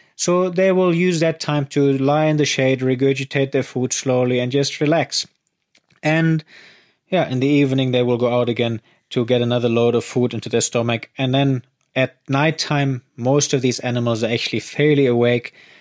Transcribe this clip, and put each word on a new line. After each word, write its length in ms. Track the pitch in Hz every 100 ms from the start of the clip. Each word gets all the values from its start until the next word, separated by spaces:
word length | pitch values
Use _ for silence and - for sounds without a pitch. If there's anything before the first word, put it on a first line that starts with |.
| _ -
So 340 | - 180 185
they 220 | 175 190
will 240 | 185 185 170
use 240 | 180 165
that 200 | 160 160
time 280 | - 147 139
to 300 | 143 139 135
lie 280 | 135 147 156
in 120 | 151
the 80 | 139
shade, 340 | - 131 131
regurgitate 720 | 131 127 135 135 135 143 135
their 100 | 139
food 320 | 123 131 127
slowly, 460 | - 135 127 123 123
and 120 | 123
just 300 | 139 135 -
relax. 460 | 147 160 - - - _ _ _ _ _ _ _
And, 420 | 156 160 165 160 - - - - _ _ _
yeah, 200 | 185 143
in 100 | 127
the 80 | 139
evening 440 | 143 139 131 131
they 100 | 127
will 140 | 123 120
go 160 | 120
out 160 | 123 120
again 320 | 117 117 113 - _ _
to 140 | 131 117
get 160 | 123
another 280 | 120 120 120
load 240 | 117 117
of 100 | 117
food 300 | - 131 123
into 160 | 117 110
their 120 | 117
stomach. 500 | 117 120 117 117 - -
And 160 | 135 135
then 280 | 139 131 - _ _ -
at 220 | 131 - -
nighttime, 760 | 135 156 156 - 147 139 127 - -
most 380 | 120 143 143
of 80 | 139
these 180 | 123 117
animals 420 | 127 120 120 110
are 100 | 113
actually 280 | 120 - 117
fairly 440 | - - 147 143 135
awake, 480 | 120 120 120 - - - -